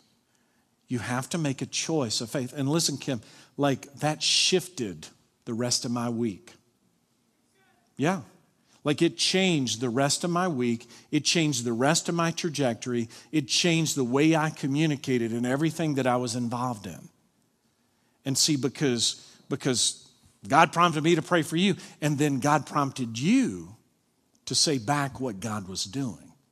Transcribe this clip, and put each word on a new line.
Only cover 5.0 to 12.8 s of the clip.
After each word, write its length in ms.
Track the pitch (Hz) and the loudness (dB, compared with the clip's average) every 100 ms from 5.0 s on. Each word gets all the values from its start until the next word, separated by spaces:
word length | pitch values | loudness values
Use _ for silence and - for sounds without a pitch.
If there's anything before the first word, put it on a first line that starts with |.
| - - _ _ | -16 -20 _ _
the 80 | - | -6
rest 320 | 113 123 - | -4 -2 -2
of 60 | 123 | -2
my 180 | 120 120 | -4 -2
week. 460 | 117 117 87 - - _ _ _ _ _ _ _ _ _ _ _ _ _ - | -2 -2 -4 -14 -20 _ _ _ _ _ _ _ _ _ _ _ _ _ -2
Yeah. 240 | 151 190 107 _ _ _ _ _ | 0 0 -6 _ _ _ _ _
Like, 180 | 147 151 | -2 2
it 160 | 165 165 | 2 2
changed 640 | - 190 190 156 120 110 | 0 4 4 2 0 -2
the 80 | 127 | -2
rest 340 | 117 139 - | 2 2 2
of 60 | 175 | 0
my 180 | 170 185 | 0 0
week. 400 | 131 120 113 - - - | 0 0 -2 -6 -20 -4
It 160 | 151 139 | -2 2
changed 380 | 175 151 123 | 2 2 0
the 100 | 120 | -2
rest 340 | 113 135 165 - | 2 4 2 0
of 60 | |
my 160 | 170 170 | 0 0
trajectory. 800 | 165 175 139 131 117 | -2 -4 0 0 0